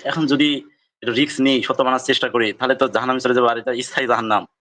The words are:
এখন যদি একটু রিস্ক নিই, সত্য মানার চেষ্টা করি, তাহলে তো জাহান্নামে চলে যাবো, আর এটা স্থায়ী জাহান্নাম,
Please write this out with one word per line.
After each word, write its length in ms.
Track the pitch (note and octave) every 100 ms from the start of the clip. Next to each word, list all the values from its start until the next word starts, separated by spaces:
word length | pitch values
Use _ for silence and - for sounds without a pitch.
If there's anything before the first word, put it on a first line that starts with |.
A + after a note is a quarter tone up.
এখন 220 | C#3 E3 D3
যদি 300 | C#3 D3 C#3+ - _ _ _
একটু 100 | A2+
রিস্ক 280 | A#2 C#3+ -
নিই, 220 | C3+ C3
সত্য 200 | G2+ C3+
মানার 160 | C3 B2+
চেষ্টা 300 | - B2+ B2+
করি, 240 | A#2+ G#2+
তাহলে 220 | G2 C3
তো 140 | C3 C3
জাহান্নামে 320 | G#2+ B2+ C3
চলে 140 | B2+
যাবো, 120 | B2 A#2+
আর 120 | A#2
এটা 160 | A#2 B2
স্থায়ী 240 | B2 - B2+
জাহান্নাম, 400 | A#2 A2 G#2 F2 _